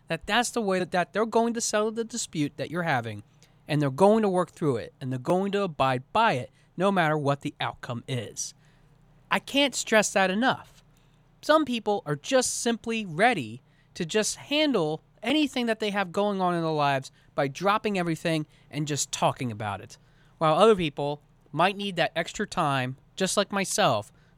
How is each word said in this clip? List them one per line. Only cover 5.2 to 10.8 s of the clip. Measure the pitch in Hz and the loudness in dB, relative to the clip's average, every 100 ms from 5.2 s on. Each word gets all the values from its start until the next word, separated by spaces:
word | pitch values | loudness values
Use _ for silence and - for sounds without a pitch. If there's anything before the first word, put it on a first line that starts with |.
| 127 180 196 | 0 0 0
to | 202 | -2
abide | 196 147 135 127 - | -4 0 0 0 -2
by | 208 226 | 2 2
it | 139 - _ _ - | 2 -4 _ _ -2
no | 196 | 0
matter | 190 156 156 | 2 2 2
what | 139 143 | 0 -2
the | 147 - | -4 -6
outcome | 127 - - 117 - | -6 -6 -8 -8 -6
is. | 127 101 - - - _ _ _ _ _ _ _ | -6 -6 -10 -12 -14 _ _ _ _ _ _ _
I | 196 | -4
can't | - 269 285 | 0 0 0
stress | - - 220 202 | -2 2 2 4
that | 202 190 | 2 0
enough. | 190 254 - - - | 0 0 -2 -8 -20